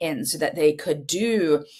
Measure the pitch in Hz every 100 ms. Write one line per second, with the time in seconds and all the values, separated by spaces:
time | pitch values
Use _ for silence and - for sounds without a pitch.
0 | 165 139 143 147 151 170 151 147 180 147
1 | 139 180 233 220 165 147 147 -